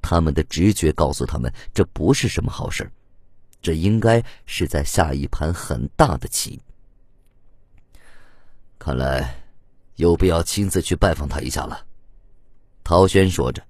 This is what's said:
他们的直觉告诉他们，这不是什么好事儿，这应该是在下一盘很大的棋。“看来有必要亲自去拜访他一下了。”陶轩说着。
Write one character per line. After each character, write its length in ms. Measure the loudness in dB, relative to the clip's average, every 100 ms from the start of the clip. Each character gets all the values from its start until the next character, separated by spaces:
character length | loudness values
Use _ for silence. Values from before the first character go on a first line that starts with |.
他 200 | 0 2
们 120 | 2
的 100 | 0
直 280 | -2 2 2
觉 200 | 4 0
告 200 | 2 0
诉 140 | 0 -4
他 120 | -4
们， 140 | -4 -6 -6
这 100 | -2 -2
不 280 | 0 2
是 140 | 2 2
什 140 | -2
么 80 | -4
好 200 | -6 -8
事 140 | -6
儿， 80 | -8 -14 _ -20 -20 -20 -20 _
这 140 | -4
应 240 | 0 2 4
该 240 | 4 4 2 -12 -10
是 200 | -4 -2
在 160 | 0
下 280 | 0 0 0
一 140 | 0 -4
盘 260 | -2 -2
很 360 | -4 -4 -4 -6 2
大 200 | 2 2
的 120 | -4
棋。 320 | -6 -8 -12 -20 -20 -20 _ -20 _ _ _ -20 -20 -20 -20 _ -20 -20 -20 -20 -20 -20 -20 -20 -12
“看 180 | -6 -2
来 460 | -2 -2 -4 -8 -16 -20 _ -20 -20 0
有 200 | 2 4
必 120 | 4
要 140 | 2
亲 260 | 0 -2 0
自 120 | 0
去 160 | -2 2
拜 180 | 2
访 140 | 2 -4
他 120 | -6
一 100 | -6
下 160 | -6 -8
了。” 200 | -10 -14 -18 -20 -20 -20 -20 -20 -20 _ _
陶 240 | 2 6 6
轩 240 | 6 2
说 220 | 2 -2
着。 100 | -4 -12